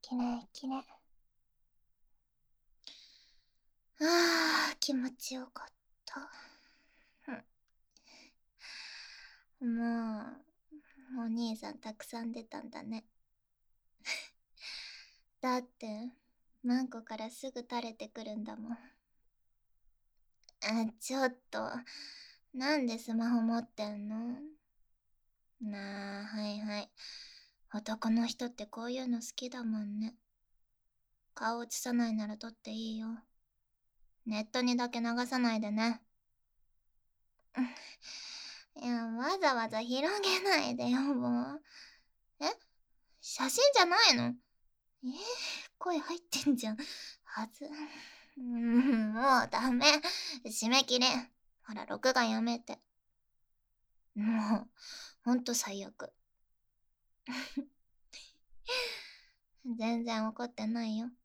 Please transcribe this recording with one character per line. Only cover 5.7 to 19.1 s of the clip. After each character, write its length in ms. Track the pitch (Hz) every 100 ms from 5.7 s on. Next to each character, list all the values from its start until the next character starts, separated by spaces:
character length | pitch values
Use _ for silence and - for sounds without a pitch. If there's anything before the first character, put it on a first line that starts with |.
| _ _ _
た。 280 | - 277 277 - - - _ _ _ _ _ _ - 262 - _ _ _ _ - _ - - _ _ _ - - - - - - - - _ _
う 40 | 247
ん。 100 | 233
も 440 | 233 233 226 214 214 - - _ _ 302 _ - 262 254
う、 60 | 233
お 0 |
兄 300 | 226 233 220
さ 160 | -
ん 60 | -
た 160 | 220
く 100 | 214
さ 200 | - 233
ん 80 | 233
出 120 | 233
た 160 | 226 -
ん 120 | -
だ 100 | -
ね。 240 | 208 226 - _ _ _ _ _ _ _ _ _
<laughs> 300 | - - - _ _ _ - - - - - _ _ _
だ 160 | 254 254
っ 40 |
て、 500 | 247 _ 226 214 247 - _ _ _ _
マ 180 | 247 247
ン 60 | 262
コ 160 | 233
か 120 | 226 220
ら 140 | 220
す 220 | - 269
ぐ 80 | 247
垂 240 | 247 240
れ 100 | 233
て 140 | 220 220
く 160 | -
る 120 | 220 214
ん 80 |
だ 120 | 214 214
も 140 | 226
ん。 40 |
あ、 60 | 233 247 _ _